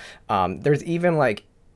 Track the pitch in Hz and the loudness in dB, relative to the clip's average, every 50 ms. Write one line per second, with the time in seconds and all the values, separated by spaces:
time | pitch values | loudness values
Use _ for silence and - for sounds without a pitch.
0 | - - - - - - 110 98 92 90 92 - 107 143 151 135 - 175 165 170 | -20 -20 -20 -14 -6 -2 0 2 2 0 0 0 0 0 0 0 0 -2 -2 0
1 | 170 180 165 156 143 123 107 101 - _ _ _ _ _ _ | 0 2 2 2 2 2 0 -2 -8 _ _ _ _ _ _